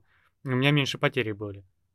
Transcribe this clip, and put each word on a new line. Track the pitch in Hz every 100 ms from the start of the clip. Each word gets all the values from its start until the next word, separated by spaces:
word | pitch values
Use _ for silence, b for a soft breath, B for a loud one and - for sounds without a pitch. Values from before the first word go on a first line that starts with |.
| - _ _ _
у | 139
меня | 127 139
меньше | 147 131 -
потери | 143 135 110
были. | 101 104 98 - _ _